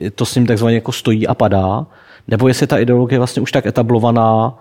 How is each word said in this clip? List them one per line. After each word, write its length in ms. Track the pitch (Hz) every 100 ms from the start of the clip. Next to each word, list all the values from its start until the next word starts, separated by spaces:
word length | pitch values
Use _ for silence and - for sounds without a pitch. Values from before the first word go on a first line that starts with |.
| 104
to 120 | - 120
s 80 |
ním 120 | 127 120
takzvaně 280 | 107 117
jako 180 | 113 120
stojí 340 | - 123 110 110
a 80 |
padá, 520 | 123 107 98 92 110 156 - - - -
nebo 200 | 110 127
jestli 180 | 123 131
ta 120 | 143
ideologie 360 | 117 123 123
je 40 | 127
vlastně 240 | 123 -
už 100 | 135
tak 140 | 139 123
etablovaná, 920 | 127 117 117 120 117 113 110 113 120